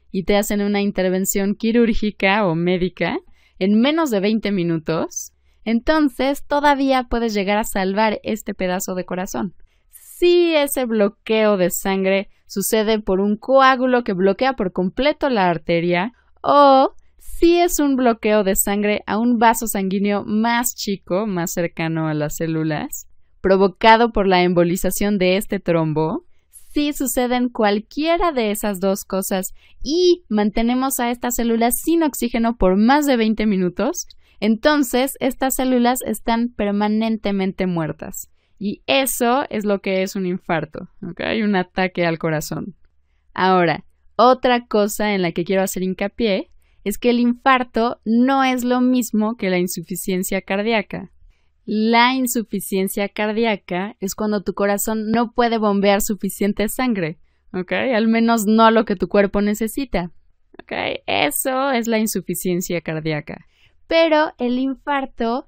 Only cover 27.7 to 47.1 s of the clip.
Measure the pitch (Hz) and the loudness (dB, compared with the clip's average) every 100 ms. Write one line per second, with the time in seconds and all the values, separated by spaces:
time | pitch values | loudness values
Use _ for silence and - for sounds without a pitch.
27.7 | 202 - - 320 339 349 269 220 202 214 | 0 -4 -4 0 2 0 0 -2 -2 -4
28.7 | 190 196 196 - 190 196 190 185 - - | -2 -2 -2 -4 -6 -2 -4 -6 -12 -20
29.7 | - - 330 359 349 - 208 208 214 233 | -12 -4 2 4 2 0 0 0 2 0
30.7 | 254 262 269 240 240 247 247 233 226 233 | 0 -2 -2 -4 -4 -4 -2 0 2 2
31.7 | 240 - 339 311 - 240 233 233 233 185 | 0 0 2 0 -2 -4 0 0 2 2
32.7 | 190 220 285 285 247 220 214 214 190 180 | 4 4 4 4 2 2 0 0 0 0
33.7 | 175 214 359 - - - - 208 226 294 | -2 -4 -4 -10 -16 -20 -4 -2 2 2
34.7 | 302 269 247 269 - 262 262 269 262 254 | 2 0 0 -2 -2 -4 -2 -4 -2 0
35.7 | 254 240 254 - 214 - 233 240 - 202 | 2 2 0 -4 -6 -4 -2 -2 -4 -2
36.7 | 202 214 214 226 220 208 196 190 185 185 | 0 0 0 -2 -4 -4 -2 -4 -2 -4
37.7 | 170 156 156 - - - _ _ - 196 | -2 -4 -8 -12 -14 -18 _ _ -12 -10
38.7 | - - 269 269 - 233 254 294 214 208 | -8 0 0 0 0 0 0 -2 -4 -2
39.7 | 196 196 190 185 196 180 180 - 165 151 | -2 -2 -2 -2 -4 -4 -4 -4 -4 -4
40.7 | - 180 - - 175 71 220 208 196 180 | -12 -16 -14 -14 -8 -4 -2 0 0 -2
41.7 | - 185 180 170 165 165 156 - - - | -2 -4 -2 -2 -2 -4 -4 -6 -8 -10
42.7 | - - _ _ _ _ - 185 185 170 | -14 -20 _ _ _ _ -2 2 4 2
43.7 | 151 - _ _ - 240 254 254 240 240 | 0 -8 _ _ 4 6 6 2 0 0
44.7 | 214 208 - 214 196 175 175 170 190 190 | 0 0 -2 -2 0 -2 -2 -2 -2 -2
45.7 | - 185 185 202 - 233 190 339 - _ | -4 -6 -4 -6 -2 -2 -2 -4 -16 _
46.7 | _ 196 202 240 | _ -8 -2 0